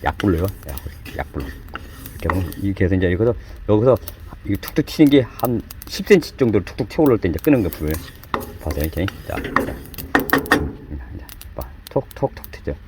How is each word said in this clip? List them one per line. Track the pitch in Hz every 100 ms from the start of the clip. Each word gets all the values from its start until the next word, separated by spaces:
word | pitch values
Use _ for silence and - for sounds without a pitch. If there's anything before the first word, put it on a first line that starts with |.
약불로요, | - - 104 82
약불, | 95 - 67 69 71 - - -
약불로. | 71 73 62 - - - - - -
이렇게 | - 82
하면 | 87 85 -
이렇게 | 98 95 90
해서 |
이제 | 92 90
여기서, | 90 113 - - - -
여기서 | 107 127 123 - - - - -
이 | 101
툭툭 | - - 147
튀는 | - 147
게 | 139
한 | 117 - - 117 - - -
십 | - 196
센티미터 | 190 - -
정도로 | 123 101
툭툭 | - - 117
튀어 | -
올라올 | 147 113
때 | 87
이제 | 78
끄는 | 156 135
거, | 87
불. | - 78 80 - - - - - -
봐세요, | 80 73
이렇게. | 80 82 95 - -
자, | -
자. | - - - - - - - - - - - -
음, | 73 - - 73 - -
자, | - - -
봐. | - - - -
톡톡톡 | 143 - - 139 - -
튀죠. | - - 71